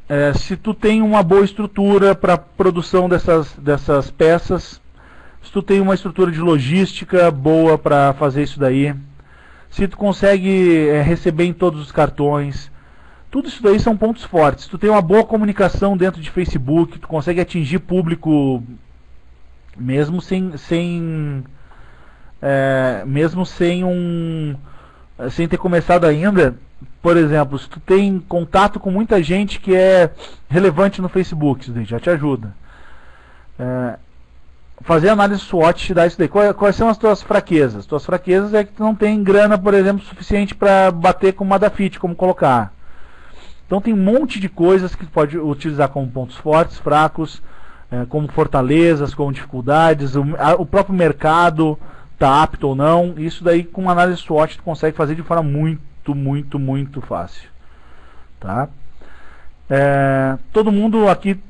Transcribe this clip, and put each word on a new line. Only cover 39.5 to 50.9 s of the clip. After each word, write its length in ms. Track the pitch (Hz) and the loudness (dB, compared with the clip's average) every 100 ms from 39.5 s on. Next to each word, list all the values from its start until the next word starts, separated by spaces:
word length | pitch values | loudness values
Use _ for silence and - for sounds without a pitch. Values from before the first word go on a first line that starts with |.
| 208 | 4
por 160 | 202 | 4
exemplo, 300 | 202 190 202 | 4 2 0
suficiente 500 | - - - 202 202 | -6 -12 -4 -2 -2
pra 360 | - 202 190 190 | 0 4 4 4
bater 440 | 170 180 180 196 | 2 0 2 2
com 100 | 185 | 0
uma 140 | 196 196 | 0 2
Dafit, 400 | 208 - 185 - | 2 0 -4 -4
como 160 | 180 | -8
colocar. 580 | 170 185 180 151 120 104 - - - - - - - - - - | -2 -2 2 2 2 -2 -10 -16 -14 -14 -18 -18 -16 -16 -14 -6
Então 140 | 190 | -4
tem 120 | 214 | 0
um 100 | 208 | 0
monte 380 | 190 254 302 208 | 2 2 0 -6
de 80 | 190 | -8
coisas 460 | - 170 190 180 | 0 4 4 0
que 100 | - | -8
tu 80 | 165 | -4
pode 260 | 160 147 165 | -2 -2 -2
utilizar 520 | 151 139 160 147 139 | -4 -4 -4 -2 -2
como 180 | 143 127 | -2 -6
pontos 280 | 131 127 - | -8 -10 -8
fortes, 420 | 156 156 170 - | 0 2 2 -2
fracos, 640 | 147 147 160 - 151 - - - - - - | 0 2 2 0 -8 -8 -12 -12 -14 -16 -10
é, 160 | 123 123 | -8 -4
como 200 | 151 147 | -4 -2
fortalezas, 840 | - 147 143 127 156 170 151 139 | -2 0 0 2 4 4 2 -2
como 180 | - 143 | -4 -6
dificuldades, 840 | 139 - 127 123 151 165 156 139 139 | -6 -10 -6 0 4 4 2 0 -2
o, 80 | 139 - | -2 0
a, 160 | 143 | 2
o 100 | 175 | 2
próprio 320 | 156 196 196 | 2 0 0